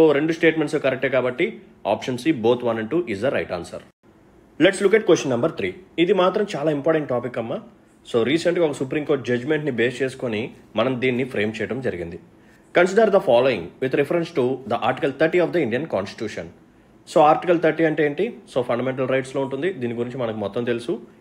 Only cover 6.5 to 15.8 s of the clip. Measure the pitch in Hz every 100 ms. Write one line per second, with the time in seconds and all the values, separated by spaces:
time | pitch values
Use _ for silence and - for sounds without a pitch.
6.5 | 143 156 143 160 160 135 123 120 120 113
7.5 | 190 - _ _ _ - 120 113 165 175
8.5 | 180 156 135 135 156 143 139 117 123 139
9.5 | 156 151 113 120 123 131 131 127 107 120
10.5 | - - 107 123 123 127 123 135 - 107
11.5 | 107 101 123 117 90 85 - - _ -
12.5 | _ _ 170 185 294 214 190 139 120 131
13.5 | 104 85 - 131 143 139 170 165 143 131
14.5 | 135 107 117 113 135 143 135 160 180 156
15.5 | 170 123 123